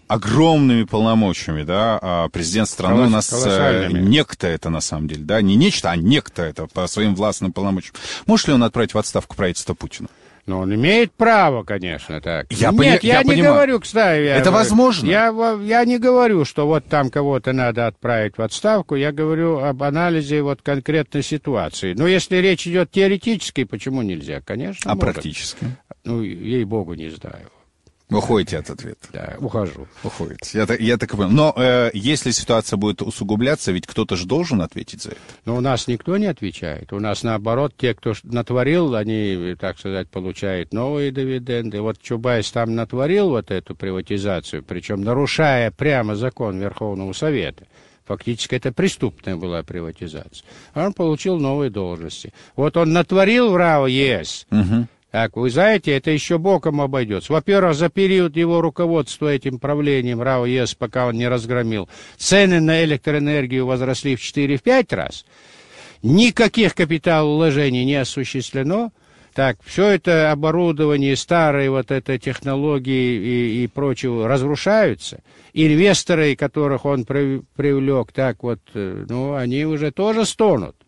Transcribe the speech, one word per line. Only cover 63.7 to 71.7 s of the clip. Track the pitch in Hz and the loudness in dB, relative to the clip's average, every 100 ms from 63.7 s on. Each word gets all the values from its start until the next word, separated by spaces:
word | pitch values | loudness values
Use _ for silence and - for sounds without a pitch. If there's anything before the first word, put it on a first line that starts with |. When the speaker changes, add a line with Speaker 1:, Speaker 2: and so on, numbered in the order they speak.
| 127 127 127 143 127 | -2 -2 -2 -2 -4
Speaker 2:
в | |
четыре-пять | - 147 139 143 - 262 226 | -4 -2 0 0 2 2 2
раз. | 101 - - - _ - - - - - - | -4 -6 -10 -20 _ -20 -20 -20 -20 -20 -4
Никаких | 113 175 240 - 220 - 190 | 2 6 4 4 2 4 2
капиталовложений | - 165 160 180 160 151 151 165 139 143 123 | 2 -2 0 2 2 2 2 2 2 2 0
не | 127 143 | 0 0
осуществлено. | 127 - 123 131 - 135 135 202 233 _ _ _ _ | -2 -6 -6 -6 -6 -4 -2 -2 -4 _ _ _ _
Так, | - 135 117 | 0 0 -2
всё | - - 208 | -6 0 2
это | 190 - 160 156 | 2 2 4 4
оборудование, | 147 156 165 170 151 151 147 139 131 | 2 0 2 0 2 2 2 0 0
старые | - 170 156 143 135 | 0 2 4 2 0